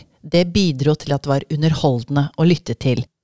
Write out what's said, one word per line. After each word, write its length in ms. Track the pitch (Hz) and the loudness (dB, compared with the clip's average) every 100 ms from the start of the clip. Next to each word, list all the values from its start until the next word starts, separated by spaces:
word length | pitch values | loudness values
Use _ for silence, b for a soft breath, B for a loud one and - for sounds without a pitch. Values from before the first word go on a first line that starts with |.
| - _ | -6 _
det 260 | 156 170 175 | -2 0 0
bidro 460 | 202 185 131 139 151 | 0 0 0 0 0
til 180 | - | -2
at 100 | 143 | -4
det 60 | 143 | 0
var 160 | 139 - | -2 -2
underholdende 800 | 151 160 156 151 123 120 143 143 | -2 0 2 0 0 -2 -2 -2
å 160 | - 165 | 0 2
lytte 260 | 170 - 117 | 2 -2 -4
til. 280 | 135 117 123 _ | -2 -2 -4 _